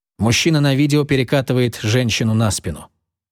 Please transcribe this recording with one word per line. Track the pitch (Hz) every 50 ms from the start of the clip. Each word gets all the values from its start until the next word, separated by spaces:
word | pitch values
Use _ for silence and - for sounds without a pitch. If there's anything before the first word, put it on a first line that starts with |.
| _ _ _ -
Мужчина | 98 117 113 - - 175 160 147
на | 143 143 135
видео | 131 147 143 143 147 143
перекатывает | - 143 131 123 - 151 139 127 - 123 127 123 117 - -
женщину | - 110 110 127 123 113 - - 123 110 110
на | 110 117 104
спину. | - - - 87 76 - - - _ _ _ _ _ _ _ _